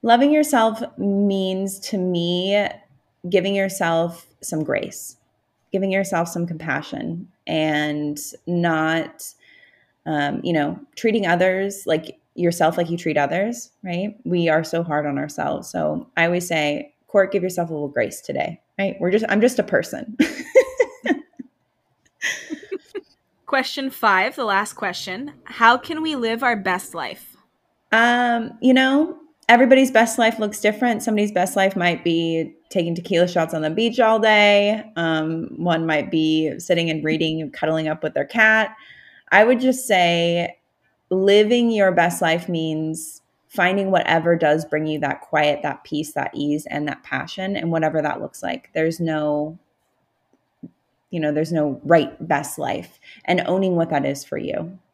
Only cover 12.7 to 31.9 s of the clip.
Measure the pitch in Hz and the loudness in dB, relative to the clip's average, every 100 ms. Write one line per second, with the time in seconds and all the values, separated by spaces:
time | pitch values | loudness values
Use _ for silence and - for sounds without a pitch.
12.7 | 165 170 170 165 147 143 165 208 240 - | 2 -2 -2 -2 0 0 0 -2 -4 -12
13.7 | _ 190 175 202 208 - 175 170 156 160 | _ -8 -6 -6 -8 -4 0 2 2 0
14.7 | 165 170 151 147 139 147 - 143 156 - | -4 -2 -2 -2 -4 -6 -4 -4 -4 -6
15.7 | 180 156 156 - - 170 180 175 160 147 | -4 -2 -4 -6 0 0 0 -2 -2 0
16.7 | 147 - _ _ 202 190 196 180 180 170 | -2 -8 _ _ 2 2 0 -2 -4 -4
17.7 | 160 147 139 113 - - - - 165 _ | -4 -4 -2 -4 -4 -8 -6 -6 -8 _
18.7 | - 196 - 180 202 220 208 240 254 208 | -6 -6 -2 0 0 0 2 2 2 0
19.7 | 180 175 - - 214 320 - 330 - - | 0 -2 -8 -12 0 0 0 2 4 4
20.7 | - 480 - - - - _ - _ _ | 0 -2 -2 -4 -4 -4 _ -20 _ _
21.7 | _ _ _ _ _ - - - 320 - | _ _ _ _ _ -8 -8 -10 -14 -12
22.7 | 381 _ - - _ _ _ - 269 262 | -14 _ -16 -16 _ _ _ -4 -2 -2
23.7 | - 269 - 226 190 208 277 233 196 208 | -6 -8 0 2 2 0 -2 -2 0 -2
24.7 | - 202 180 - 185 285 - - - 226 | -6 -6 -6 -8 -10 -10 -14 -18 2 4
25.7 | 247 - 311 320 294 226 226 254 226 190 | 4 0 -6 -4 -2 -2 0 0 0 0
26.7 | 185 - 170 127 - - - _ _ _ | -2 -4 -10 -10 -10 -18 -20 _ _ _
27.7 | _ _ 220 233 240 240 233 226 - 254 | _ _ 2 4 4 2 0 -4 0 4
28.7 | 254 262 269 330 - - _ - 233 254 | 6 6 4 0 -4 -16 _ 4 6 8
29.7 | 262 269 240 226 - 226 226 214 208 208 | 6 6 4 4 2 0 2 -4 0 -2
30.7 | 208 247 220 - 214 208 208 185 202 190 | 0 0 0 -2 0 0 0 0 2 0
31.7 | 190 175 | 2 0